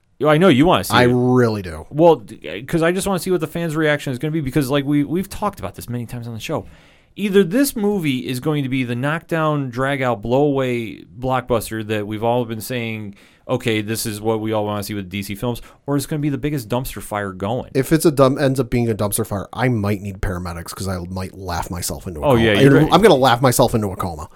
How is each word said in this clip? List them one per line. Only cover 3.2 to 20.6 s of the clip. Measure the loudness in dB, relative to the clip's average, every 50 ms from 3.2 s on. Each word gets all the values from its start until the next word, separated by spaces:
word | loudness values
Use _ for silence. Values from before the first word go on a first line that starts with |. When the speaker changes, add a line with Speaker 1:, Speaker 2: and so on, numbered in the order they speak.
| 0 0
Speaker 1:
what | -2 0
the | -2
fans' | -4 -4 -4 -4 -2 -2
reaction | 0 2 2 2 0 -2 -4
is | -6 -4
gonna | -4 -4 -2
be, | -2
because, | -2 0 0 0 0 2
like, | 0 -2 0
we, | 2 2 2 2
we've | 0 -2 -4 -4 -6
talked | -6 -4 -4 -4 -4 -4
about | -10 -10 -10
this | -12 -10 -8
many | -8 -8 -8
times | -8 -10 -10 -10
on | -10 -12
the | -10
show. | -8 -6 -6 -6 -6 -8 -16 -20 -20 _ _ _ _ _ _
Either | -4 -2 2 4 4 4
this | 4 4 2 2 2 0
movie | -2 0 0 0 0 0 0 -2 -2 -2
is | -4 -6 -4
going | -2 -2 -2 0 -2
to | -2
be | -2 -2 -2
the | -2 -2
knockdown, | -2 -2 -2 -4 -4 -4 -4 -2 0 0 0 0 0 -2 -4
drag-out, | -4 -2 -2 -2 0 0 0 0 -2 -2
blow-away | -2 0 2 2 4 2 2 0 0 0 -2 -2 -4 -6 -10 -14 -18 -20 -14 -6
blockbuster | -4 -2 -2 -2 0 0 -2 -2 -2 -4 -6 -6 -4
that | -2 -2 -2 -2
we've | -4 -6 -2 0
all | 0 2 0 0
been | -2 -6 -10
saying, | -8 -6 -6 -6 -4 -6 -6 -8 -10 -12 -14 -16 _ _ _ _ _ -4
"Okay, | -4 -2 -2 0 -2 -2
this | -2 -4 -4 -4 -4
is | -6 -6 -4
what | -2 -2 -2 -2
we | -2 -2 -2
all | -2 -2
wanna | -2 -4 -6
see | -6 -6 -8
with | -8 -8 -6
D | -6 -8
C | -6 -6 -8
films," | -6 -4 -4 -4 -6 -8 -16 -20 _ -6
or | -4 -2
it's | -2 -2
gonna | -2 -4 -2
be | -2 -2
the | -2
biggest | -2 -4 -4 -4 -4 -4 -4
dumpster | -4 -4 -4 -6 -10 -12
fire | -10 -6 -6 -4 -4 -4 -6
going. | -6 -4 -4 -4 -4 -6 -4 -2
Speaker 2:
If | -2 0 2
it's | 2 2 2
a | 2 4
dump-, | 4 4 4 4 2
ends | 0 0 0 0
up | -2 0
being | 0 0 0 0
a | 0
dumpster | -2 -2 -2 -2 -2 -4
fire, | -4 -4 -6 -8 -8
I | -6 -2 0
might | 0 0 0 0 0 -2 -2
need | -4 -8 -8 -4
paramedics | -4 -4 -4 -4 -6 -8 -8 -10